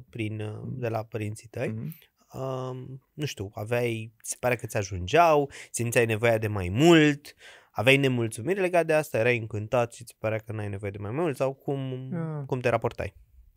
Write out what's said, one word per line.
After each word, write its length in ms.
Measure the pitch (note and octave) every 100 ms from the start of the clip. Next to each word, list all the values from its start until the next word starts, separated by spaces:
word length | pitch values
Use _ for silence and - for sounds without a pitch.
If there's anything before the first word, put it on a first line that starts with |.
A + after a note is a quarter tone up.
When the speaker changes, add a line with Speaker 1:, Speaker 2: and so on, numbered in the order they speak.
| -
Speaker 1:
prin, 300 | A#2 G#2+ G#2+
uh, 200 | G#2+ A2 A2+
de 220 | B2+ A#2
la 160 | A2
părinții 440 | A2+ A2+ G#2+ A2 A2+
tăi. 200 | A2+ B2+
Speaker 2:
Mhm. 280 | A2 D3+ - _ _ _
Speaker 1:
Um, 680 | B2+ C3 C3 B2+ B2+ C3 C3 _
nu 120 | - D3
știu, 260 | - G2+
aveai, 600 | G#2+ G#2+ A#2+ A#2+ A2+ A2+ -
ți 60 | -
se 60 | -
pare 160 | B2 A#2+
că 100 | A#2
ți 120 | A#2
ajungeau, 760 | G2 F#2 F2+ D#3 E3+ D3 C#3 - -
simțeai 340 | - A#2 B2 A2+
nevoia 320 | G#2+ A#2 A2+
de 100 | G#2+
mai 220 | G#2 F2+
mult, 640 | G#2+ E3 E3 D3+ C#3+ - - - - _
aveai 260 | - A#2 C3+
nemulțumiri 600 | C3+ A#2+ A2+ A2+ A#2+ G3+
legate 260 | F3+ F3 D#3+
de 80 |
asta, 240 | D#3 D3 A#2
erai 200 | A#2+ A#2+
încântat 560 | A2 G#2+ G#2+ B2 A#2
și 100 | -
ți 80 | A#2+
se 40 | -
părea 180 | A2 A2
că 140 | -
n-ai 180 | G#2+ G#2
nevoie 220 | G2+ G#2
de 60 | G2
mai 140 | G2+
mult 240 | C3 F3 B2+
sau 180 | C3+
cum, 560 | C3+ - C#3 C3 B2+ C3
Speaker 2:
Da. 320 | E3+ D#3+ D3+ C3+
Speaker 1:
cum 140 | B2+
te 100 | B2
raportai? 440 | A#2 A#2 - - - _ - -